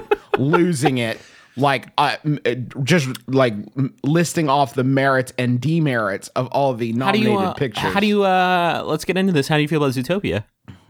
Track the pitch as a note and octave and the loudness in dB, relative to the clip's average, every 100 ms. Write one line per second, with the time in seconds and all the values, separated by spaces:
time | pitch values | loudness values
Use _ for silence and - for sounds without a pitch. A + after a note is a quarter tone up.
0 | - G#4 - - C3+ F3 F3+ D3+ D3 C3 | 0 -4 -2 -2 2 2 2 2 0 0
1 | A2+ - - - - - C#3+ C3 - - | -2 -6 -12 -20 -16 -2 0 0 -2 0
2 | C#3+ A2 D3+ D3 A#2+ B2 A#2 B2 B2+ F3+ | 0 0 -2 -2 -2 -4 -6 -6 0 2
3 | B2+ B2 - C3+ B2+ G#2 G#2+ C3+ C3 - | 2 -6 -2 2 2 0 -8 -4 -4 -4
4 | C3+ E3 E3+ F3 D3+ C#3 C#3 C3+ B2+ C3+ | 0 2 2 0 0 2 0 0 2 2
5 | C3+ C3 B2+ - B2 B2 D#3+ E3 D3+ A#2+ | 2 2 0 -2 -2 0 0 0 0 0
6 | G#2 G2 - - B2+ C3 C#3 A#2 A#2 A2+ | -2 -4 -6 -6 -2 0 0 0 -2 -2
7 | C3 G#3+ G#3+ G3+ F#3 - C3+ G#2 D3+ G3 | 0 2 2 2 0 -2 -4 -2 -4 0
8 | G#3 G#3 G3 F#3 F3+ F3+ E3+ C#3 G#2 D#3 | 2 2 2 2 2 2 0 -2 -2 -4
9 | - F3+ G3 D#3 C3+ D#3 D3+ D#3+ C#3+ B2+ | -2 0 2 2 2 2 2 2 0 0
10 | B2 F#3 G#2 E2+ - _ - - | -2 -2 -2 -4 -6 _ -20 -20